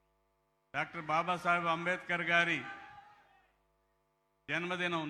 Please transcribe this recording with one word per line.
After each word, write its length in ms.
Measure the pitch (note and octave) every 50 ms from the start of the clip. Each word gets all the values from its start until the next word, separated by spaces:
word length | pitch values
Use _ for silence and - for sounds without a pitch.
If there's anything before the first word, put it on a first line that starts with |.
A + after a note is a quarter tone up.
| _ _ _ _ _ _ _ _ _ _ _ _ _ _ -
డాక్టర్ 280 | C#3 D#3 D3+ - E3+ D#3 D3+
బాబాసాహెబ్ 580 | D3+ E3 E3+ F3 F3+ E3+ F3 F3 F3 F3 E3+ E3+ E3
అంబేద్కర్ 520 | E3 E3+ F3 F#3 F3+ - - F3 E3+ E3+ E3
గారి 260 | E3+ E3+ E3+ E3+ E3 C#3 B2 - - - - - - - - - - - - _ _ _ _ _ _ _ _ _ _ _ _ _ _ _ _ _ _ _ _ _ _ _ _ -
జన్మదినం, 540 | D3 E3 F3 F3 F3+ F3 F3+ F3 F3 E3 D#3